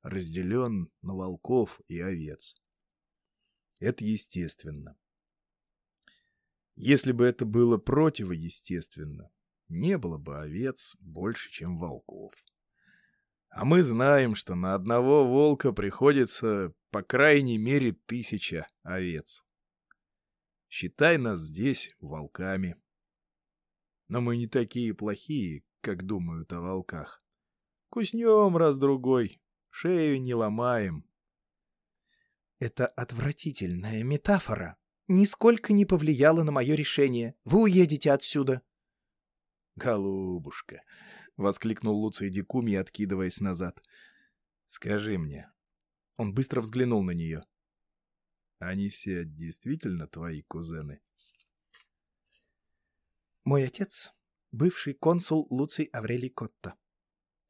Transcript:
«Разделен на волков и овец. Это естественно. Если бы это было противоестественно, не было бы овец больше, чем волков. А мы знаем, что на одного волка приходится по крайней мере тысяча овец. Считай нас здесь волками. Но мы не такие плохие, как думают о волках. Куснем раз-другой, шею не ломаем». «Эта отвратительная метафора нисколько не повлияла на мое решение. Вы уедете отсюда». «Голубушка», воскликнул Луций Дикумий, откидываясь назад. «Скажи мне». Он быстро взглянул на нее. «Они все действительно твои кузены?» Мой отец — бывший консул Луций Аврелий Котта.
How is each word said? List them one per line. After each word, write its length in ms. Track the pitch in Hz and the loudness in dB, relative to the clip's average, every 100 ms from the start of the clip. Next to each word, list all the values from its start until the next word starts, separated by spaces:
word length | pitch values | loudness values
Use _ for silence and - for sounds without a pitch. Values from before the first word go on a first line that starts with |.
«Разделен 840 | - 95 85 85 92 120 123 104 85 _ | -8 -8 -6 -6 -2 -2 -2 -2 -6 _
на 120 | 90 | -10
волков 680 | 95 92 87 - 127 104 - _ | -8 -8 -10 0 0 0 -6 _
и 100 | 85 | -8
овец. 560 | 90 87 76 76 - _ _ _ _ _ _ _ _ _ _ _ _ _ | -6 -6 -8 -12 -18 _ _ _ _ _ _ _ _ _ _ _ _ _
Это 240 | 104 120 | -4 -4
естественно. 920 | 107 110 - 92 80 - 78 73 73 - _ _ _ _ _ _ _ _ _ _ _ _ _ _ _ _ _ - | -4 -4 -6 -8 -8 -10 -14 -14 -16 -20 _ _ _ _ _ _ _ _ _ _ _ _ _ _ _ _ _ -6
Если 340 | 117 143 131 | 4 4 4
бы 140 | 120 | 4
это 200 | 123 120 | 4 4
было 320 | 113 117 120 110 | 0 4 4 4
противоестественно, 1600 | - 127 160 - 98 85 82 - - 87 - - 76 73 - _ _ _ _ | 2 2 2 0 -6 -6 -8 -12 -8 -8 -8 -14 -14 -14 -18 _ _ _ _
не 300 | 82 147 185 | -4 -2 -2
было 180 | 87 78 | -4 -8
бы 240 | 76 71 | -10 -12
овец 540 | 76 85 131 131 - - | -10 -6 -6 -6 -14 -16
больше, 500 | 95 78 95 117 - | -18 -8 -6 -6 -12
чем 260 | - 82 85 | -10 -8 -6
волков. 540 | 85 - - - 101 - _ _ _ _ _ _ _ _ _ _ _ - | -8 -10 -16 -20 -20 -20 _ _ _ _ _ _ _ _ _ _ _ -4
А 80 | |
мы 180 | 127 175 | 4 6
знаем, 520 | 151 117 131 143 123 | 6 4 6 6 4
что 200 | 107 - | -2 -6
на 200 | 87 92 | -4 -2
одного 520 | 98 98 120 127 147 131 | -2 0 2 6 6 6
волка 460 | 131 151 143 139 | 6 4 4 0
приходится 1040 | 104 98 - 135 139 120 - 113 104 90 - _ | -2 -6 4 4 6 2 0 -2 -2 -4 -8 _
по 120 | 104 | -8
крайней 540 | 95 131 151 147 131 113 | -2 4 6 6 4 0
мере 360 | 113 143 123 | 2 2 0
тысяча 720 | 95 - 120 113 107 - 82 76 _ | -4 -8 -8 -6 -6 -6 -8 -10 _
овец. 600 | 80 92 90 80 - - _ _ _ _ _ _ _ _ _ _ _ _ _ | -10 -6 -6 -6 -10 -18 _ _ _ _ _ _ _ _ _ _ _ _ _
Считай 480 | - 175 - 151 165 | -10 -10 2 4 4
нас 240 | 127 92 | 2 -4
здесь 560 | 156 120 127 127 - _ | -6 -4 -2 -2 -6 _
волками. 800 | 73 78 73 - 95 95 92 85 _ _ _ _ _ _ _ _ _ _ _ _ _ | -14 -12 -12 -8 -6 -4 -4 -8 _ _ _ _ _ _ _ _ _ _ _ _ _
Но 120 | 120 | -4
мы 160 | 120 120 | -2 -2
не 100 | 117 | -2
такие 460 | 131 113 123 117 | -2 -2 -4 -4
плохие, 720 | 98 104 104 - 151 92 73 _ _ | -4 -6 -8 -6 -6 -4 -8 _ _
как 240 | - 90 | -8 -8
думают 480 | 92 104 85 82 80 | -6 -6 -6 -8 -10
о 80 | 87 | -10
волках. 640 | 87 95 - 82 73 - _ _ _ _ _ _ _ | -6 -6 -8 -12 -14 -20 _ _ _ _ _ _ _
Куснем 680 | 240 214 226 233 214 202 170 | -6 -6 0 6 6 6 6
раз-другой, 840 | 160 135 139 135 127 127 110 - _ _ _ | 4 4 2 4 4 2 2 -6 _ _ _
шею 500 | - 165 180 156 135 | -4 0 2 2 2
не 140 | 127 | 0
ломаем». 760 | 117 107 110 120 120 98 76 - _ _ _ _ _ _ _ _ _ _ _ _ _ _ _ | 0 0 0 0 0 -2 -6 -12 _ _ _ _ _ _ _ _ _ _ _ _ _ _ _
«Эта 280 | 117 - 123 | -8 -2 -4
отвратительная 1160 | - 120 117 135 147 156 139 185 175 107 110 | -4 -8 -4 -4 -4 -8 -6 -6 -6 -4 -4
метафора 760 | 120 147 - 202 - 101 85 - _ _ - | -2 -2 2 0 0 -6 -6 -12 _ _ 2
нисколько 640 | 185 202 - 226 233 - | 4 4 6 6 6 4
не 140 | 202 202 | 4 4
повлияла 560 | 180 151 135 147 165 | 4 2 6 6 6
на 100 | 151 | 2
мое 220 | 139 123 | 0 2
решение. 600 | 151 147 - 139 120 117 - | 0 0 2 4 2 -4 -8
Вы 180 | - 190 | 2 6
уедете 500 | 220 185 170 147 151 | 8 8 6 4 2
отсюда». 480 | 139 - 151 135 127 _ _ _ _ _ _ _ _ _ _ _ - | 2 2 0 0 -2 _ _ _ _ _ _ _ _ _ _ _ -6
«Голубушка», 1080 | 127 107 98 95 92 90 73 - - - _ - - - - - | -2 0 -2 -2 -4 -6 -8 -14 -18 -20 _ -20 -20 -20 -20 -2
воскликнул 600 | 101 98 113 107 110 104 | -2 -2 -4 -4 -2 -2
Луций 340 | 107 - 98 | -2 -4 -6
Дикумий, 480 | 95 92 127 117 98 | -6 -4 -4 0 -2
откидываясь 640 | 92 - 101 95 92 - | -4 -6 -4 -2 -2 -2
назад. 420 | 98 87 87 - _ _ - _ _ _ _ _ _ | -4 -4 -8 -10 _ _ -20 _ _ _ _ _ _
«Скажи 520 | - - 104 104 95 | -14 -4 -4 -2 -4
мне». 320 | 78 71 - _ _ _ _ _ _ - | -4 -10 -16 _ _ _ _ _ _ -8
Он 160 | 107 | -4
быстро 280 | 104 131 127 | -2 -2 -2
взглянул 420 | 110 120 123 110 | -2 -2 0 2
на 100 | 92 | 0
нее. 300 | 85 82 80 - _ _ _ _ _ _ _ _ _ _ _ | -4 -6 -8 -12 _ _ _ _ _ _ _ _ _ _ _
«Они 300 | 85 95 101 | -8 -4 -4
все 360 | - 104 90 | -6 -6 -6
действительно 840 | 82 76 82 - 123 156 104 87 76 | -8 -12 -12 -10 -8 -6 -6 -6 -8
твои 340 | - 82 78 | -10 -10 -10
кузены?» 580 | - 82 82 80 73 71 _ _ _ _ _ _ _ _ _ _ _ _ _ _ _ _ _ _ _ _ _ _ _ _ | -12 -12 -10 -10 -12 -14 _ _ _ _ _ _ _ _ _ _ _ _ _ _ _ _ _ _ _ _ _ _ _ _
Мой 200 | - 143 | 0 0
отец — 480 | 127 - 196 - - _ _ _ _ | 0 -4 -8 -8 -14 _ _ _ _
бывший 440 | 113 170 - 143 | 0 0 0 -10
консул 520 | 139 - 175 - 156 147 | -2 0 0 0 -2 -2
Луций 340 | 131 151 - 151 | -4 -4 -4 -6
Аврелий 440 | 117 110 123 127 | -6 -6 -6 -6
Котта. 440 | - 107 _ - - _ _ _ _ _ _ | -10 -12 _ -18 -18 _ _ _ _ _ _